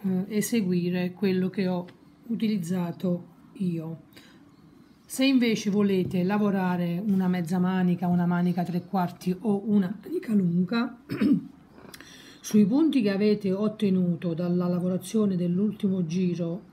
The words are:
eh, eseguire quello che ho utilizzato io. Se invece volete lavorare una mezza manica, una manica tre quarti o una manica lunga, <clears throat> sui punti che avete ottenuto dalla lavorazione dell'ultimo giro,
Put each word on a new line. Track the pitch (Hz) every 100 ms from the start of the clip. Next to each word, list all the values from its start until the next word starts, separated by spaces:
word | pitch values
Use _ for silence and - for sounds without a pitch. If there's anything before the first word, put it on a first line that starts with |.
eh, | 196 185 190
eseguire | 214 202 233 185 180 175 180 180
quello | 180 202 185 185
che | 185 185
ho | 180 180 - - - -
utilizzato | 226 220 214 165 185 175 170 185 175 - - -
io. | - 185 165 160 165 - - - - - - - - - - -
Se | -
invece | 269 262 233 214 214
volete | 202 202 190 180 185
lavorare | 180 208 208 190 185 180 175 175 214
una | 190 185
mezza | 180 165 185
manica, | 180 185 180 175 180
una | 175 175
manica | 175 175 180
tre | 175 175 175
quarti | 196 175 - 185 180
o | 233 202 220
una | 208 180 214
manica | - 339 -
lunga, | 208 180 170 180 233 247 - -
<clears throat> | - 254 - - - - - - - - - - -
sui | - 214 196
punti | 262 320 262
che | 202
avete | 196 214 208 202
ottenuto | 190 214 214 208 190 180 165 175
dalla | 165 175 175 180
lavorazione | 180 180 180 - 220 208 180
dell'ultimo | 175 180 208 202 202 190 165
giro, | 175 185 170 170 180 -